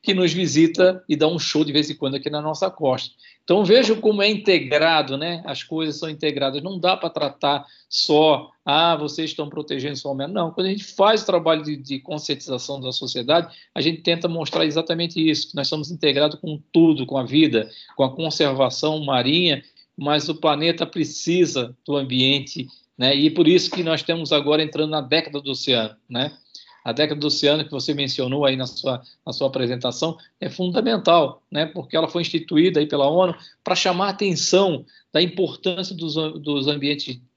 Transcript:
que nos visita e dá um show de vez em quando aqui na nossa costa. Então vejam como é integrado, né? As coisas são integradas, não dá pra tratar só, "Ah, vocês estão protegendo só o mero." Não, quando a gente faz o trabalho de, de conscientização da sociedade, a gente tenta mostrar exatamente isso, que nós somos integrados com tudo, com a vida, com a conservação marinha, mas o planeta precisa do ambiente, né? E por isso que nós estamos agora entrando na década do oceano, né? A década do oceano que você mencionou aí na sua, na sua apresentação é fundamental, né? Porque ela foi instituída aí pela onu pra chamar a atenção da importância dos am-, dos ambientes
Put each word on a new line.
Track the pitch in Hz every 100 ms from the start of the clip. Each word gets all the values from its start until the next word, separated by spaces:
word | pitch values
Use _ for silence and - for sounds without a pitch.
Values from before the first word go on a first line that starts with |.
que | -
nos | 190 175
visita | 165 170 135 165 165 185 185 -
e |
dá | 147 156
um | 170
show | - 151
de | 147
vez | 143 147
em |
quando | 147 139
aqui | 135 143
na | 147
nossa | 151 156 -
costa. | - 147 127 - _ - _
Então | - 185
vejam | 185 233 214 220
como | 214 208
é | 202
integrado, | 208 196 175 135 147 160 156 135 135
né? | 165 170
As | - 165
coisas | - 160 160 151
são | 160
integradas, | 147 156 143 135 139
não | 170 190
dá | 180 185
pra | 170
tratar | - 147 - 143 143 - _ _
só, | - - 151 156 139 - _
"Ah, | - 147 170 160
vocês | 151 151 160
estão | - 147
protegendo | 151 147 139 139 139
só | 143
o |
mero." | 135 139
Não, | 208 165
quando | 151 190
a |
gente | 202
faz | 196 - 196 220
o | 214
trabalho | 180 160 160
de, | 151 143
de | 135 135
conscientização | - 151 147 139 - 123 - 139
da | 131
sociedade, | 127 127 127 120 165 170 - _
a | -
gente | 147 160
tenta | - 170 175
mostrar | 165 151 165
exatamente | 160 151 160 170 170 170
isso, | 160 147 -
que | 143
nós | 139
somos | 156 147
integrados | 170 151 139 151 165
com | 165 151 -
tudo, | 165 165 147 127
com | 135
a |
vida, | 117 139 151 117 107 - -
com | -
a | 135
conservação | 127 160 - 147 131 127 - 156 156
marinha, | 143 127 127 165 180 139 - _ _ -
mas | 143 151 147
o |
planeta | 156 160 147 165 165 160
precisa | 170 156 - - 175 170 139 120 127
do | - 143
ambiente, | 135 127 131 143 139 170 127 - _ -
né? | 123
E | 139 151
por | 147 160
isso | 180 180
que | 185
nós | 165 156
estamos | - 165 151
agora | 151 139 151
entrando | 151 151 156
na | 156
década | 127 156 160 143
do | 139
oceano, | 127 - 120 110 - _
né? | 120 143 - _ - - _
A | -
década | 120 151 147
do | 147
oceano | 143 143 151
que | 151
você | 139 127
mencionou | 143 135 - 127 139
aí | 139
na | 131 127
sua, | - 139 123 - _ -
na |
sua | 135 139
apresentação | 135 123 123 127 120 160 165 _ _
é | 135
fundamental, | - 180 175 240 220 - 170 139 - _
né? | 147 156
Porque | 180 135 160
ela | 165
foi | 175
instituída | 165 165 - 156 180 156
aí | 151
pela | 147 139
onu | 170 185 165 - _
pra | -
chamar | - 190 175 196
a |
atenção | 190 202 160 - 185 196 156 - _ _
da | 151
importância | 180 185 175 - - 175 190 175
dos | 160 151
am-, | 156 -
dos | 147 143 135
ambientes | 147 139 147 139 123 _